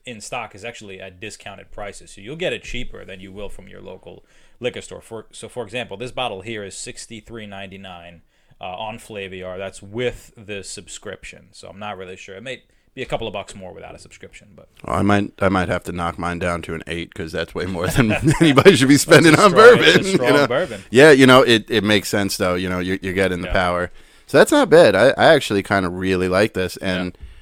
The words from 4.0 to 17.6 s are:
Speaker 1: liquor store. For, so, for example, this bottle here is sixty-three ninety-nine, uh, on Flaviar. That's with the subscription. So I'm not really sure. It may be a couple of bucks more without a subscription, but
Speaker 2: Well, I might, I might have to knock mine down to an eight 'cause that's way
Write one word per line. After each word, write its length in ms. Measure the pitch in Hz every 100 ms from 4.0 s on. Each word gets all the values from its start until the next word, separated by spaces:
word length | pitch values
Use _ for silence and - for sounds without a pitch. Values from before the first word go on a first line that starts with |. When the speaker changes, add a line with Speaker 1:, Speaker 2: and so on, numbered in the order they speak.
| - - _ _ _ _
Speaker 1:
liquor 220 | 123 113
store. 200 | - 92
For, 240 | - 113 -
so, 180 | - 107
for 140 | 127
example, 340 | 107 120 107 98
this 140 | 127
bottle 300 | 131 123 95
here 220 | 101 110
is 140 | 98 -
sixty-three 680 | - - - 113 - 113 104
ninety-nine, 760 | 98 98 95 95 87 85 85 _ _ _ _
uh, 40 | 95
on 340 | 92 110 113
Flaviar. 580 | - 107 95 92 90 92
That's 240 | 98 -
with 520 | 101 110 123 - - -
the 260 | 101 101
subscription. 840 | - - 87 - 104 92 - - _
So 160 | - 95
I'm 120 | 92
not 180 | 104 95
really 180 | 92 95
sure. 200 | - 95
It 80 |
may 180 | 127 120 _ _ _
be 80 | 131
a 40 | 123
couple 180 | 143 113
of 80 |
bucks 220 | 98 95 101
more 180 | 92
without 220 | 87 85 85
a 20 |
subscription, 500 | - - 92 - 101 -
but 120 | _ _ -
Speaker 2:
Well, 120 | 95
I 40 |
might, 300 | 98 101 101 -
I 100 | 95
might 200 | 95 87
have 140 | 107 -
to 60 |
knock 280 | 87 85 85
mine 180 | 85 85
down 220 | 87 85
to 120 | 82 82
an 80 | -
eight 260 | 85 85
'cause 180 | - 82
that's 240 | 82 85
way 100 | 87